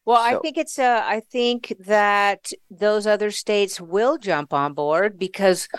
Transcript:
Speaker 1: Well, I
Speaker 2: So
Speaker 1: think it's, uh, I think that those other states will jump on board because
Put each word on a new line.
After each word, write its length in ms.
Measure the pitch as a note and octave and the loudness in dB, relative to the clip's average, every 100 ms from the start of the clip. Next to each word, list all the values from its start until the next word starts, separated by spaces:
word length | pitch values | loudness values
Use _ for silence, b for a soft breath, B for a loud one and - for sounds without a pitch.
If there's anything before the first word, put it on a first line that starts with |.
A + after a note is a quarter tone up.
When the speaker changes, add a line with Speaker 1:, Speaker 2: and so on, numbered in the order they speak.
| - | 0
Speaker 1:
Well, 120 | A#3 | 2
I 160 | A#3 | 2
Speaker 2:
So 60 | B3+ | 0
Speaker 1:
think 180 | D#4+ D#4 | -2 -4
it's, 200 | D#4 - | -6 0
uh, 220 | B3+ A#3 - | 0 2 0
I 160 | G#3+ | -4
think 520 | - B3 A#3+ A#3+ - A3 | -4 -2 0 -2 -6 -10
that 720 | F#3 G#3 G#3 G3+ G3+ G3 - - - | 0 2 4 4 2 0 -6 -14 -14
those 380 | F3+ G#3 G#3+ G#3 | -2 0 2 2
other 240 | G#3 G#3 | 0 0
states 480 | G3+ - G#3 G3+ - | -4 -2 0 0 -4
will 380 | E3+ F#3+ A#3+ D#4 | -4 0 0 0
jump 360 | G3+ D#3 D3 | -2 -2 -2
on 200 | D3 C#3+ | -2 -2
board 440 | D3 D3 D#3+ G3+ F#3+ | -2 0 0 0 -2
because 500 | F#3 - G3 F3 - | -8 0 2 2 -2